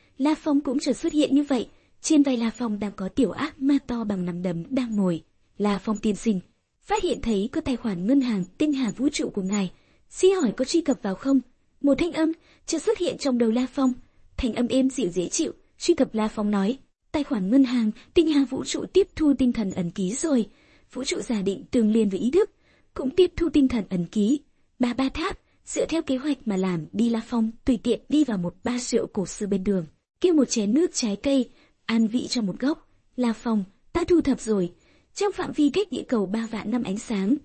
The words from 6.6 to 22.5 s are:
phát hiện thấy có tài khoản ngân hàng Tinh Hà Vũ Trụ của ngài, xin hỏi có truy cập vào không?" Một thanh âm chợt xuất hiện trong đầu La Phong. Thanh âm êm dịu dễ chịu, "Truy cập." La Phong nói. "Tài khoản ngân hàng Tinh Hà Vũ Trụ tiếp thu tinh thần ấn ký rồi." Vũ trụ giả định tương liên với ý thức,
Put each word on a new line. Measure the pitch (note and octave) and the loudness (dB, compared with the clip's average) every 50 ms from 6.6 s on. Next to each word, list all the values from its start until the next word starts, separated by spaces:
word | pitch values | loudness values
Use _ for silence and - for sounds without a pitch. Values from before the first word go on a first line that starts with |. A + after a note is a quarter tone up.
| _ _ _ _ | _ _ _ _
phát | _ - G4+ A4 F#4 | _ -4 -2 0 0
hiện | E4+ A#3+ - | -2 -2 -2
thấy | - A#3 G#3+ F#3+ G3+ - | -2 0 0 0 0 -2
có | - D#4+ | -4 -4
tài | D#4+ C#4 B3 | -4 -4 -4
khoản | A3+ - A3 F#3+ E3+ F3+ | -4 -4 -6 -4 -2 0
ngân | G#3+ C#4 C#4+ | 2 2 2
hàng | B3+ B3 G#3+ F#3+ F3 - - | 2 2 0 -2 -4 -4 -4
Tinh | - D4+ D4+ C#4+ | -2 0 0 0
Hà | C4+ B3+ G3+ | 0 -2 -2
Vũ | - - C4 D4 | -2 -2 -2 -2
Trụ | - - - - | -2 -2 -4 -4
của | - G3+ | -4 -4
ngài, | F#3 F#3 G#3 G#3 F#3+ F3 - _ _ _ _ _ _ _ | -4 -2 -2 -2 -2 -4 -6 _ _ _ _ _ _ _
xin | - - F#4 F#4+ G4 | 0 4 4 4 6
hỏi | F#4 D4 G#3+ - | 4 2 0 0
có | - C4 | -2 -2
truy | - - E4 | 0 0 0
cập | D#4+ C#4+ B3 - | 0 0 -2 -2
vào | - G3 F#3+ | -2 -6 -6
không?" | - - C4+ C#4 C4 - _ _ _ _ _ _ _ | -2 0 2 2 2 2 _ _ _ _ _ _ _
Một | - C#4 C4+ | 2 2 2
thanh | - F4 F4 | 2 2 0
âm | - D#4 D#4+ D#4+ E4 - _ _ _ _ _ | 0 0 0 0 -2 -4 _ _ _ _ _
chợt | - - G#3+ | -6 -6 -2
xuất | - G#4+ G#4+ | -2 -2 -2
hiện | - F4 - - | 0 -2 -4 -4
trong | - - C#4 B3 | -2 -2 0 0
đầu | A#3 A#3+ A3 | 2 2 2
La | A3 B3 C4 B3+ - | 2 0 -2 -2 -2
Phong. | C#4+ C4 B3+ B3+ - - _ _ _ - _ - | 0 0 0 0 -2 -8 _ _ _ -20 _ -8
Thanh | - C4+ A3+ - | -6 -4 -4 -2
âm | - B3 | -2 -2
êm | A3+ - C4+ C4+ C4+ | 0 2 2 2 0
dịu | - C4+ G#3+ F3 | 0 -2 -4 -2
dễ | F3 F#3 E3+ - | -2 -2 -4 -2
chịu, | - - D#4+ - - - _ _ _ | -2 -4 -4 -4 -6 -10 _ _ _
"Truy | - - - E4 | -2 2 2 2
cập." | - C4 - - | 2 2 0 0
La | A3 G#3+ | -2 -2
Phong | G#3+ - A3+ G#3 G#3 | -2 -2 -2 -2 0
nói. | G#3 G3 G3 G3+ C4+ - - _ _ _ _ _ | 0 0 0 0 -2 -4 -10 _ _ _ _ _
"Tài | - D4+ C#4+ | -4 -4 -2
khoản | - C#4+ G#3 F3+ F#3+ | -2 -2 -2 0 4
ngân | B3 C#4 C4+ | 4 4 4
hàng | A#3+ B3+ A#3+ A3 G#3+ - - - - - | 4 2 0 0 0 -2 -4 -10 -2 2
Tinh | F4+ D#4 D#4+ | 2 4 4
Hà | D4 C#4+ C#4 | 4 2 2
Vũ | - C4+ - - | 2 -2 -6 -6
Trụ | - - D4 - - - | -6 -6 -6 -4 0 2
tiếp | F#4 G4+ - - | 2 2 2 0
thu | - D#4 C#4+ C4+ | 0 2 2 4
tinh | B3+ C4+ B3 | 4 2 2
thần | A#3+ A3+ G#3 F#3+ | 0 0 -2 -4
ấn | - - F3 E3+ | -2 -4 -4 -4
ký | - G#3 F#3 F3+ A3+ | -4 -4 -4 -4 -4
rồi." | - - E4 C#4 A#3 G#3 - - _ _ _ _ _ _ _ - | -4 -2 0 2 0 0 -2 -8 _ _ _ _ _ _ _ -12
Vũ | C4 C4 | -8 -6
trụ | - F4 - | -4 -4 -4
giả | - - A#3 G3+ | -4 -4 -4 -2
định | F#3 G3+ F#3+ - - - | -2 -2 -4 -6 -4 -2
tương | - B3 A3 G#3 | 2 2 4 4
liên | G#3+ A#3 A3 G3 | 4 4 2 2
với | F#3+ - | 0 0
ý | G3 B3 | 0 2
thức, | D4+ F#4+ A4 - | 2 2 2 0